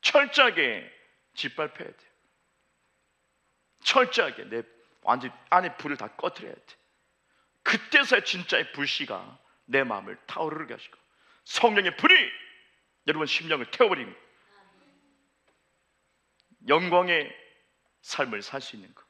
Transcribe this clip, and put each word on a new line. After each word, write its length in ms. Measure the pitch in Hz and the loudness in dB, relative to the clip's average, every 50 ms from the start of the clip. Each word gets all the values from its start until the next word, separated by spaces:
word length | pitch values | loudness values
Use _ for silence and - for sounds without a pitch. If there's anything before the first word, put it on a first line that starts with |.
철저하게 880 | - - - 294 285 262 - - 269 240 196 170 151 127 113 98 - - - _ _ _ _ _ _ _ _ | 0 4 4 4 2 4 4 4 4 4 4 2 0 0 -2 -4 -10 -14 -20 _ _ _ _ _ _ _ _
짓밟혀야 540 | - - 143 - - 156 151 - - - - | -10 -10 -8 -6 -6 -6 -6 -6 -12 -16 -16
돼요. 240 | - _ _ _ _ _ _ _ _ _ _ _ _ _ _ _ _ _ _ _ _ _ _ _ _ _ _ _ _ _ _ _ _ _ _ _ _ _ | -18 _ _ _ _ _ _ _ _ _ _ _ _ _ _ _ _ _ _ _ _ _ _ _ _ _ _ _ _ _ _ _ _ _ _ _ _ _
철저하게 640 | _ - - 269 247 247 - - 202 147 117 - - | _ 2 4 4 2 2 2 -2 -2 -2 -2 -10 -14
내 180 | - 113 117 117 _ _ _ _ _ _ _ | -10 -8 -8 -10 _ _ _ _ _ _ _
완전 300 | _ - 117 131 127 127 - - _ - | _ 0 0 0 0 -10 -14 -14 _ 2
안에 260 | - 180 185 170 - | 2 2 2 0 -8
불을 220 | - - 147 143 127 | -8 -8 -8 -8 -8
다 100 | 107 107 - | -8 -14 -12
꺼트려야 380 | - - 175 - - - - - | -8 -8 -8 -8 -8 -16 -16 -18
돼. 220 | - _ _ - _ _ _ _ _ _ _ _ _ _ _ _ _ _ _ _ _ _ | -18 _ _ -20 _ _ _ _ _ _ _ _ _ _ _ _ _ _ _ _ _ _
그때서야 580 | - 226 220 - - - 294 277 - 254 262 | 0 0 0 -2 2 2 2 4 4 2 2
진짜의 500 | - - - 185 175 - - - 156 - | 2 0 -6 -6 -4 0 0 0 0 -2
불씨가 680 | - - 143 139 - - 147 - 110 92 92 - 127 - _ _ _ _ _ | -6 -6 -4 -4 -4 -6 -6 -6 -8 -10 -10 -14 -20 -20 _ _ _ _ _
내 180 | _ 120 139 135 | _ 0 0 0
마음을 340 | 123 113 98 98 98 98 - _ - | 0 -4 -8 -8 -12 -16 -16 _ -14
타오르게 460 | - - 160 156 151 156 160 - 117 | -8 -6 -6 -6 -6 -8 -10 -12 -14
하시고, 240 | 113 - - - _ _ _ _ _ _ _ _ _ _ | -16 -16 -20 -20 _ _ _ _ _ _ _ _ _ _
성령의 540 | - - - - 233 214 202 196 175 170 - | -8 -2 4 4 4 4 4 2 2 -2 2
불이 340 | - 320 359 359 240 123 - - - - - - _ _ _ _ _ _ _ _ _ - | 6 8 8 8 6 4 -6 -12 -18 -20 -20 -20 _ _ _ _ _ _ _ _ _ -4
여러분 200 | 143 156 156 139 | -2 -2 -2 -2
심령을 420 | - - 165 165 156 143 123 - | -2 -4 -2 -2 -4 -4 -4 -8
태워버리는 440 | - - 254 214 185 147 123 101 - - _ _ _ _ _ _ _ - _ _ _ _ _ _ _ _ _ _ _ _ _ _ _ _ _ _ _ _ _ _ _ _ _ _ _ _ _ _ _ _ _ _ _ _ _ _ _ _ - 117 | 2 2 4 4 4 -2 -4 -12 -14 -20 _ _ _ _ _ _ _ -20 _ _ _ _ _ _ _ _ _ _ _ _ _ _ _ _ _ _ _ _ _ _ _ _ _ _ _ _ _ _ _ _ _ _ _ _ _ _ _ _ 0 2
영광의 680 | 139 160 180 180 165 180 180 180 170 160 147 - - - - - _ _ _ _ _ _ _ _ _ _ | 2 2 2 2 2 2 2 2 0 -2 -2 -4 -10 -20 -20 -20 _ _ _ _ _ _ _ _ _ _
삶을 400 | _ - - - 143 127 110 104 | _ -12 -4 -4 -4 -4 -4 -10
살 200 | 101 - - 139 | -10 -10 -12 -12
수 160 | 135 - - 107 | -12 -12 -16 -18
있는 160 | 95 87 - | -20 -20 -20
거 80 | - - _ | -20 -20 _